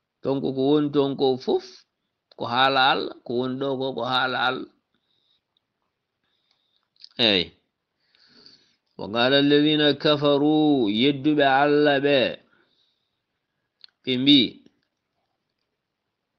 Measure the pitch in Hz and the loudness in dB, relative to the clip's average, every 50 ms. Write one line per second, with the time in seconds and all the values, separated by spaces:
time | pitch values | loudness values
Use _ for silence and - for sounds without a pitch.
0 | _ _ _ _ _ 131 139 139 - 139 131 135 131 139 147 151 147 143 143 147 | _ _ _ _ _ -6 -4 -4 -4 -6 -4 -2 0 2 2 2 0 0 0 -2
1 | 139 139 135 - 147 131 131 127 - - 285 370 - - - - _ _ _ _ | -2 -2 -2 -2 0 0 0 -2 -2 -4 -4 -4 -4 -8 -16 -20 _ _ _ _
2 | _ _ _ _ _ _ _ - - 117 120 127 131 135 135 135 131 139 160 196 | _ _ _ _ _ _ _ -12 -10 -6 0 0 0 2 2 2 2 2 0 0
3 | 185 - - - _ - 120 120 127 127 127 131 139 139 135 127 131 135 127 117 | -4 -8 -10 -14 _ -8 -6 -6 -4 -4 -6 -6 -6 -6 -6 -6 -6 -6 -6 -6
4 | 117 127 131 127 131 127 123 123 123 127 131 - - - _ _ _ _ _ _ | -6 -4 -2 -2 -2 -2 -2 -2 -2 -2 -4 -4 -10 -14 _ _ _ _ _ _
5 | _ _ _ _ _ _ _ _ _ _ _ _ _ _ _ _ _ _ _ _ | _ _ _ _ _ _ _ _ _ _ _ _ _ _ _ _ _ _ _ _
6 | _ _ _ _ _ _ _ _ _ _ _ _ _ _ _ _ _ _ _ _ | _ _ _ _ _ _ _ _ _ _ _ _ _ _ _ _ _ _ _ _
7 | - - _ - 123 110 101 92 82 85 - _ _ _ _ _ _ _ _ _ | -20 -20 _ -2 0 2 2 2 -2 -4 -8 _ _ _ _ _ _ _ _ _
8 | _ _ _ _ _ _ _ _ _ - - _ _ _ _ _ _ _ _ - | _ _ _ _ _ _ _ _ _ -20 -20 _ _ _ _ _ _ _ _ -14
9 | 98 95 104 117 120 131 139 139 143 143 143 147 147 156 151 151 151 147 139 143 | -12 -8 -4 -2 0 2 2 2 4 4 4 4 4 2 2 2 2 0 0 0
10 | - 156 151 143 147 143 143 139 147 151 156 151 151 151 147 135 117 101 104 110 | 0 -2 0 0 2 0 2 2 2 2 2 2 2 2 2 2 2 0 0 0
11 | 127 143 147 135 131 151 151 151 143 139 131 135 147 147 147 147 147 147 143 135 | 0 0 0 0 -2 -2 0 2 2 2 2 2 2 2 2 2 2 2 2 2
12 | 139 143 143 135 113 90 - - _ _ _ _ _ _ _ _ _ _ _ _ | 2 2 2 2 0 0 -4 -8 _ _ _ _ _ _ _ _ _ _ _ _
13 | _ _ _ _ _ _ _ _ _ _ _ _ _ _ _ _ - _ _ _ | _ _ _ _ _ _ _ _ _ _ _ _ _ _ _ _ -20 _ _ _
14 | _ 131 127 123 131 143 147 139 107 - - - _ _ _ _ _ _ _ _ | _ -6 -4 -2 2 4 4 4 4 0 -4 -12 _ _ _ _ _ _ _ _
15 | _ _ _ _ _ _ _ _ _ _ _ _ _ _ _ _ _ _ _ _ | _ _ _ _ _ _ _ _ _ _ _ _ _ _ _ _ _ _ _ _
16 | _ _ _ _ _ _ _ | _ _ _ _ _ _ _